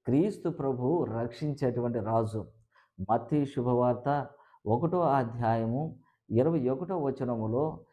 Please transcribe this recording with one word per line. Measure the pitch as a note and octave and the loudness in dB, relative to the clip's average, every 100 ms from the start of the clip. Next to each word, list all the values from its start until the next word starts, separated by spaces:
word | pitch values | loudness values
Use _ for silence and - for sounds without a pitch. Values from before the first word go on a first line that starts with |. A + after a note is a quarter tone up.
| - | 0
క్రీస్తు | C3 G3 G3+ E3+ | 2 2 0 -4
ప్రభువు | D3+ C#3 B2 B2+ E3+ C3 | -2 -2 0 0 0 0
రక్షించేటువంటి | A2+ A#2+ - D3+ C#3+ C3 A#2+ A#2+ A#2 | -2 -6 -4 -6 -2 0 0 -2 -2
రాజు. | G#2 A2+ A2 A2 G2 - _ _ _ - F#2+ | 0 0 0 -2 -8 -14 _ _ _ -8 0
మత్తయి | A#2 A#2+ D3+ C#3 | 0 2 0 0
శుభవార్త | C#3 B2 B2 B2 B2 C3+ C#3+ B2+ - _ _ - | 0 2 4 4 2 0 -2 -2 -10 _ _ -2
ఒకటో | A#2 E3 F3+ | 0 2 2
అధ్యాయము | E3 C3+ A#2+ A#2 A#2 A2+ A2+ A#2+ D#3+ - _ _ - | 2 2 0 0 0 2 0 -2 -4 -8 _ _ -2
ఇరవై | A2+ C#3 E3 B2 | 2 4 2 0
ఒకటో | C3 F3+ F#3 | -2 -2 -2
వచనములో | C#3+ C3+ B2+ A#2 A2 A#2 D#3 - - | -2 -2 -2 -2 -2 0 -2 -4 -14